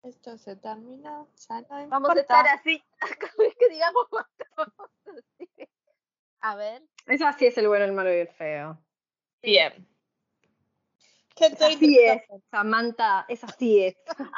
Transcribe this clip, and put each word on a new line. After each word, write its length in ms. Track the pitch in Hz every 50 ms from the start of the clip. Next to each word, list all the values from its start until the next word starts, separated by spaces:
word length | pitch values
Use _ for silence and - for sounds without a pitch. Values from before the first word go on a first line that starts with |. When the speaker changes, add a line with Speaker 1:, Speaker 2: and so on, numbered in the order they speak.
| _
Speaker 1:
Esto 340 | 247 240 _ _ 240 226 226
se 180 | _ 214 196
termina, 680 | 196 _ 220 220 220 226 240 254 269 285 302 302 294 302 _ _ _ - _
ya 120 | 233 226
no 60 | 240 _ 285 285 285 294
Speaker 2:
Vamos 200 | 262 269 269 285
a 40 | 339
Speaker 1:
importa. 80 | 339
Speaker 2:
estar 260 | 277 - 247 - 302 302
así. 340 | 277 277 _ 311 320 302 _ _ _ _
<laughs> 180 | - - - _
Cada 140 | - 339 _ -
vez 180 | 427 - - _
que 120 | 480 480
digamos 400 | 330 311 320 339 - 494 480 _
basta, 360 | - 440 - _ _ _ - _ _
vamos 180 | - 311 - _ _ 294 - _ _ _
a 60 | -
decir 580 | 370 277 240 _ _ _ 349 _ _ _ - _ _ _ _ _ _ _ _ _ _ _ _ _ _ _
A 140 | - 220 208
ver. 260 | 202 208 208 226 262 320 _ _ - _ -
Speaker 3:
Esa 260 | 262 285 311 294 285
sí 140 | 285 277 247
es 100 | 240 240
el 100 | 214 208
bueno, 180 | 208 202 202
el 60 | 196
malo 220 | 196 196 190 185 180
y 40 | 175
el 80 | 170 170
feo. 500 | _ _ 165 151 151 147 147 156 160 _ _ _ _ _ _ _ _ _ _ _ _ _
Speaker 1:
Bien. 460 | - 202 202 180 160 147 - - 185 _ _ _ _ _ _ _ _ _ _ _ _ _ _ _ _ _ _ _ _ _ _ _ _ _ _ _ _ _ _
¿Qué 100 | - 320
actor 240 | 311 302 - 311 302
Speaker 3:
Esa 100 | 311 285
sí 60 | 311
Speaker 1:
interpreta 500 | 302 285 254 240 226 220 233 - _ 202
Speaker 3:
es, 80 | 196 _ _
Samantha, 760 | - 214 208 214 220 226 233 240 233 - 233 214 196 190 - -
esa 180 | 240 226 - 220
sí 360 | - _ 254 233 220 202 190
es. 120 | 185 185 _ _ - 330 - 277 - -